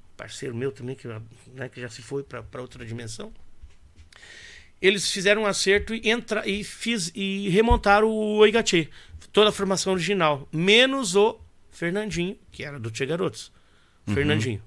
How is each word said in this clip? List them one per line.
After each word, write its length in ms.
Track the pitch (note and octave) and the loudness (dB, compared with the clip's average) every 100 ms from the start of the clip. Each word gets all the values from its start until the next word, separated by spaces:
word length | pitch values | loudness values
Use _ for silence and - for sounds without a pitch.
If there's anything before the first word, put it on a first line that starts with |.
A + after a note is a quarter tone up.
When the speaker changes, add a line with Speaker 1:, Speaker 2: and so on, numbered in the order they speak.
| - - | -20 -18
Speaker 1:
parceiro 380 | - - C3+ | -16 -10 -8
meu 180 | A#2 C3+ | -6 -6
também, 240 | C3+ B2 C3+ | -6 -10 -10
que, 100 | A#2+ | -12
né, 640 | A2 A2+ - - C3 B2+ | -12 -14 -20 -20 -14 -14
que 140 | B2+ | -12
já 80 | B2 | -14
se 100 | A2+ | -14
foi 220 | A#2+ C#3 | -10 -8
pra, 200 | C3+ B2 | -8 -12
pra 200 | A#2 B2+ | -14 -14
outra 200 | B2+ C3+ | -14 -14
dimensão. 460 | A#2 A#2 A#2 - A3 - - - - - - - - - - - - - - - | -12 -10 -10 -12 -12 -16 -18 -18 -20 -20 -20 -20 -20 -20 -20 -20 -20 -20 -20 0
Eles 300 | F3+ G3+ - | 2 2 0
fizeram 320 | G3+ F#3 G#3 | 0 2 2
um 40 | G#3 | 0
acerto 480 | F#3+ G3 G3+ G3 | 0 2 2 0
e, 140 | A3 A3 | -4 -2
entra, 400 | A#3 - G#3 A3 | -2 -2 -6 -4
e, 160 | G3+ | -4
fiz, 480 | G#3 - A3+ A#3 E3+ | -6 -8 -4 -2 -4
e 360 | - G3 G3 G3+ | -4 -4 -4 0
remontaram 580 | F3+ A3+ A#3+ G#3 G3+ A3 | 2 4 4 6 4 4
o 300 | A3 G#3+ G#3+ | 2 0 6
Oigatê, 500 | A3 A3 A3 F3 D3 - - - - | 6 6 2 0 0 -8 -20 -20 -2
toda 160 | - G#3+ | 4 4
a 20 | |
formação 400 | - G3 F#3 F#3+ | 4 0 0 0
original, 560 | F#3 E3 G3+ D#3 C#3+ C3+ | -2 0 2 2 2 -2
menos 640 | D#3 F3+ A3 C4 C4+ A3 | 0 4 6 6 2 0
o 240 | F#3+ G#3+ - - _ - | 4 4 2 -16 _ -20
Fernandinho, 680 | - E3+ G3 G#3+ E3 F3 G#3+ _ | -8 -4 -4 -4 -4 -4 -6 _
que 140 | - | -14
era 160 | D3+ C#3+ | -12 -10
do 100 | A2+ | -8
Tchê 140 | A2 | -6
Garotos. 480 | C3+ E3+ F3 A2 - _ _ _ _ _ - | -4 -2 -4 -6 -16 _ _ _ _ _ -4
Speaker 2:
Uhum. 80 | |
Speaker 1:
Fernandinho, 480 | G#2 D3 D3+ A#2+ G#2 | 0 2 0 -2 -6